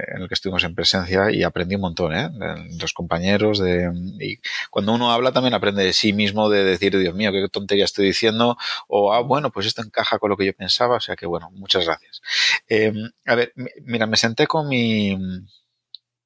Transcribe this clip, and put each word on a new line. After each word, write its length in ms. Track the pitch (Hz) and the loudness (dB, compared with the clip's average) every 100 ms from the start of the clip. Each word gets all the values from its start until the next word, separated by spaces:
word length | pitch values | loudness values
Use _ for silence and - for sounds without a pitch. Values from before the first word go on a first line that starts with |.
| - | -6
en 80 | - | -10
el 60 | 92 | -8
que 40 | |
estuvimos 320 | - 98 90 | -6 -4 -4
en 100 | 85 | -6
presencia 560 | 87 85 95 87 92 101 | -4 -2 -2 0 2 2
y 120 | 101 | 2
aprendí 320 | 87 - 87 | 0 -2 -4
un 80 | 101 | -2
montón, 320 | 95 82 87 80 | -4 -2 -2 -2
¿eh? 140 | 151 | -4
De 480 | 139 80 78 85 85 | -6 -8 -8 -12 -10
los 140 | 82 | -8
compañeros, 640 | - 87 85 92 101 107 104 | -8 -4 -2 2 2 2 2
de, 320 | 92 90 90 87 190 - | 2 2 0 -4 -8 -8
y 200 | - 101 - - - | -8 -8 -8 -8 -6
cuando 240 | - 101 | -4 0
uno 180 | 117 120 | 0 2
habla 180 | 117 127 | 2 2
también 200 | 127 127 | 2 2
aprende 320 | 110 101 101 | 2 0 2
de 80 | 95 | 2
sí 220 | 87 110 | 2 2
mismo, 340 | 101 104 104 107 | 2 0 2 2
de 160 | 104 | 4
decir, 320 | 98 87 98 98 | 4 2 2 2
"Dios 180 | 92 | 2
mío, 180 | 90 107 | 0 0
qué 140 | 98 95 | 0 -2
tontería 340 | - 101 101 | -4 0 2
estoy 220 | 95 - 98 | 2 2 2
diciendo", 500 | 87 113 110 120 120 - - - | 4 2 4 2 0 -4 -8 -2
o, 240 | 104 101 | 2 4
"Ah, 80 | 110 | 2
bueno, 320 | 123 135 143 | 2 0 0
pues 140 | - 104 | -4 -4
esto 160 | - | -6
encaja 360 | 107 - 110 110 | -6 -4 -2 0
con 120 | 107 | 0
lo 80 | 101 | 2
que 80 | 98 | 0
yo 80 | |
pensaba", 420 | - 92 - 123 120 | -2 -2 0 2 0
o 40 | |
sea 160 | - 90 | -2 -8
que, 100 | 87 | -6
bueno, 240 | 85 82 | -6 -8
muchas 340 | 92 95 98 | -16 -2 0
gracias. 380 | 85 78 _ - - - - - - | 0 -2 _ -18 -6 -2 0 -2 0
Em, 440 | 113 107 107 113 - - | 2 2 0 -6 -8 0
a 80 | |
ver, 180 | 120 120 - | 2 0 -4
mi-, 120 | 127 - | -14 -14
mira, 240 | - 117 110 | -6 -2 0
me 100 | 110 | 0
senté 300 | 113 113 151 | 0 2 2
con 200 | 165 147 | 2 0
mi, 520 | 131 117 110 104 95 95 92 98 _ _ _ _ - _ _ | 0 2 2 0 -2 -4 -8 -12 _ _ _ _ -20 _ _